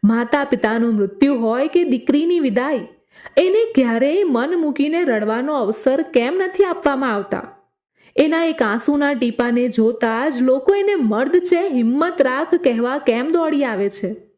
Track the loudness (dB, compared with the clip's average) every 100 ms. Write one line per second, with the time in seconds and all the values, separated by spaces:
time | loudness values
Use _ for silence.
0 | 2 0 0 -2 0 0 0 0 0 0
1 | -2 2 2 4 0 0 0 0 0 -2
2 | 0 0 2 0 0 0 -2 -4 -6 _
3 | _ _ -4 0 2 2 2 2 2 2
4 | 2 2 0 0 0 -2 -2 -2 -2 0
5 | 0 0 -2 -2 -2 -2 -2 0 0 0
6 | 0 0 0 -2 -4 0 0 2 -2 0
7 | -2 -4 -4 -8 -8 -20 _ _ _ _
8 | _ 2 2 2 0 0 0 0 0 0
9 | 0 0 -2 -2 -2 0 0 2 0 0
10 | -2 -2 -2 0 0 2 2 2 2 0
11 | 0 0 2 2 2 0 0 0 0 0
12 | -2 0 0 0 0 0 2 0 -2 -2
13 | 0 0 0 0 0 0 -2 -2 -4 -4
14 | -8 -8 -16